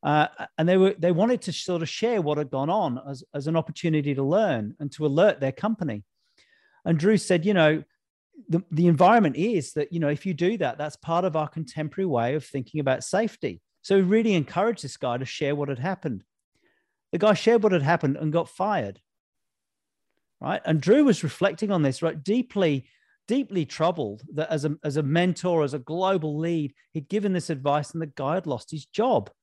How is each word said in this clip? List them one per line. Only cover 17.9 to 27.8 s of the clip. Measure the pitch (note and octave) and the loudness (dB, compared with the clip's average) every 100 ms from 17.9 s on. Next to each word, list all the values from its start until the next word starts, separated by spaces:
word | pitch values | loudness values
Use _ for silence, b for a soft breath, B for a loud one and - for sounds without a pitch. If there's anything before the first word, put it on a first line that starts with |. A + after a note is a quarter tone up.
| - C#3 C#3+ | 2 2 -2
and | D#3 | -2
got | D#3+ - | -2 -4
fired, | - G3 G3 G2+ G2 _ _ _ _ _ _ _ _ _ _ _ _ _ _ | -4 -2 -2 -4 -10 _ _ _ _ _ _ _ _ _ _ _ _ _ _
right? | C3 F#3+ | -6 -6
And | - D#3+ | -2 -2
Drew | D#3 C4 | 4 4
was | C#4+ F#3 | 6 2
reflecting | D#3 - G3 E3 G#3 | -2 -2 -2 0 -2
on | F#3+ | 2
this, | C#3+ B2+ | 0 0
right? | E3 D#3 | -4 -4
Deeply, | D3 A3+ B3 G#3 F3 C#3 b b b b - | -2 -2 -2 0 0 0 b b b b -4
deeply | B3+ C4+ F#3+ | -2 -2 -4
troubled | C#3+ - D#3+ E3+ A2+ G#2+ - | -4 0 0 0 -6 -8 -10
that | C#3+ D#3+ | -6 -4
as | D#3+ | -2
a, | D3 D3+ | -2 -4
as | D#3 C#3+ | -4 -2
a | |
mentor, | C#3 E3 F3+ E3+ F3+ E3 | 0 2 2 0 0 0
as | D3 | 0
a | C#3+ | -4
global | B2 E3 F#3 G3 D#3 D3 | -8 -2 0 0 -2 -4
lead, | E3 E3+ D3 _ _ | -2 -2 -4 _ _
he'd | D#3+ C#3 | -12 -4
given | G#3 G3+ | -2 0
this | F#3 - | -2 -4
advice | D3 C#3 D3 | -4 0 0